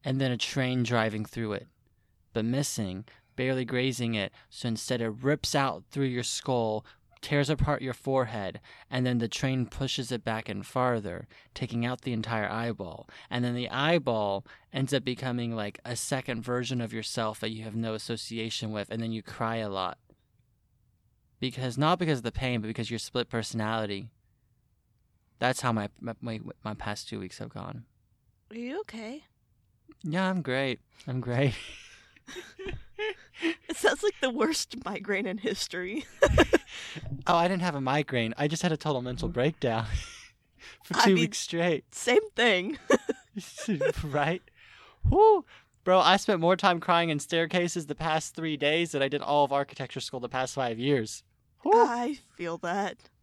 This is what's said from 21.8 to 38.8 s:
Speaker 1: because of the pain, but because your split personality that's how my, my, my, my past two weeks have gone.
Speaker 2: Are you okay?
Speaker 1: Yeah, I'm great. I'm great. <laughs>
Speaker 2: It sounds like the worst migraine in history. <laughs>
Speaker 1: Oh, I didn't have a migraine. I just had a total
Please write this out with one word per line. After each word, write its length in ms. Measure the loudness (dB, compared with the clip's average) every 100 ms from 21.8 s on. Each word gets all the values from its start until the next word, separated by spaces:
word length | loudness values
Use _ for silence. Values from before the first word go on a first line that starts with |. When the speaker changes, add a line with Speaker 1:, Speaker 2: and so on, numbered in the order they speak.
| 2 2
Speaker 1:
because 200 | 2 0
of 60 |
the 80 | -2
pain, 280 | -2 -2 -2
but 80 | -2
because 220 | -6 -4
your 80 | -6
split 300 | -4 -4 -2
personality 800 | -4 -4 -4 -2 -2 -2 -6 -10 _ _ _ _ _ _ _ _ _ _ _ _ _
that's 200 | 0 0
how 100 | 0
my, 160 | -2 -4 _
my, 140 | -12 -10
my, 200 | -10 -10 -12 -10
my 120 | -10
past 340 | -8 -6 -8 -8
two 100 | -10
weeks 200 | -10 -12
have 100 | -12
gone. 360 | -12 -12 -12 -16 _ _ _ _ _ _
Speaker 2:
Are 40 | -12
you 220 | -8 -8
okay? 420 | -10 -12 -12 -14 _ _ _ _ _ _ _ -10
Speaker 1:
Yeah, 240 | -4 0 0
I'm 120 | 0
great. 360 | 0 0 0 -4 _ _ -6
I'm 120 | -4
great. 340 | -2 2 2 0
<laughs> 60 | -12 -16 -20 -20 -20 -20 -16 -16 -16 -12 -10 -10 -12 -6 -6 -6 -16 -4 -4 -4 -8
Speaker 2:
It 60 | 0
sounds 260 | 2 2
like 100 | -2 0
the 80 | -2
worst 560 | 0 0 0 -4 -8
migraine 420 | -8 -8 -4 -2 -2
in 120 | -4
history. 640 | -4 -4 -6 -6 -6 -8 -10 2
<laughs> 220 | 4 6 6 6 2 -14 -12 -12 -10 -6 2
Speaker 1:
Oh, 100 | 4
I 120 | 4
didn't 140 | 2
have 120 | 0
a 60 | 0
migraine. 540 | 0 0 2 0 0 0
I 100 | -2
just 140 | 0
had 100 | 0
a 40 |
total 260 | 0